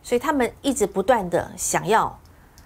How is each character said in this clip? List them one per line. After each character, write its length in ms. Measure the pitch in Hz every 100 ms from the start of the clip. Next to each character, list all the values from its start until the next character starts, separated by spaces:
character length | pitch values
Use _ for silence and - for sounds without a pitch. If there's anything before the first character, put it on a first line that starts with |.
所 120 | -
以 40 | 240
他 140 | 311
们 180 | 294 233 -
一 120 | 285
直 120 | 254 196
不 160 | 196
断 260 | 190 247 180
的 200 | 170 - -
想 300 | - 170 156
要 320 | 214 156 - - - - -